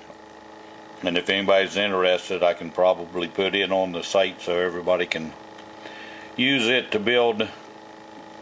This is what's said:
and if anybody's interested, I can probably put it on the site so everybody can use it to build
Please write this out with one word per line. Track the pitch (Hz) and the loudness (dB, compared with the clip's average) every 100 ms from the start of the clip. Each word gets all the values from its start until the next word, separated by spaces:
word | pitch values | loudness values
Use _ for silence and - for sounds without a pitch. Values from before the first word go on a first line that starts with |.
| - - - - - - - - - - | -20 -20 -20 -20 -20 -20 -20 -20 -20 -6
and | 90 87 | -2 -2
if | 92 | 0
anybody's | 98 98 98 92 95 | 0 4 4 4 0
interested, | 104 95 90 90 - 90 | 0 2 2 2 -2 0
I | 87 | 0
can | 87 82 | 0 -4
probably | 90 92 87 85 90 87 | 2 2 2 -2 -6 -6
put | - 95 | -2 0
it | 98 95 | 0 0
on | 95 92 | 0 -2
the | 85 | -4
site | - 98 95 87 | 0 2 2 -2
so | 87 87 | -4 0
everybody | 90 87 87 90 90 | 0 -2 0 0 0
can | 80 78 - - - - - - - - - - - | -4 -8 -12 -20 -20 -20 -18 -18 -16 -16 -18 -10 0
use | 131 135 113 | 2 4 4
it | 127 - | 2 0
to | 110 | 0
build | 104 123 117 110 107 - - - - - - - - - | 2 4 4 2 -4 -6 -18 -20 -20 -20 -20 -20 -20 -20